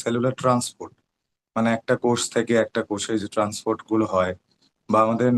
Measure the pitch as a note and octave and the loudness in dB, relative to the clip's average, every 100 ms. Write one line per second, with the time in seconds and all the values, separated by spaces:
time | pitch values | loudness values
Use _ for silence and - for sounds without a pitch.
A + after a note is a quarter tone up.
0 | - A#2+ B2+ B2+ B2+ B2 - - E2+ - | -2 0 -2 0 0 0 -2 -8 -16 -16
1 | _ _ _ _ _ A2+ A#2 A2+ - B2 | _ _ _ _ _ -2 0 0 0 0
2 | A#2+ A#2+ - A#2 A2+ A#2 A2 A2+ - G2+ | 2 0 0 -2 2 2 2 -2 -4 -4
3 | - A2 G2 A2+ G#2 G#2+ - G#2+ - A2 | -2 -4 -2 -2 -2 -2 -4 -4 -2 0
4 | G#2+ F#2 F2+ F#2 _ _ _ _ - A2 | 2 2 0 -2 _ _ _ _ 0 2
5 | A2 A2+ B2 | 2 2 2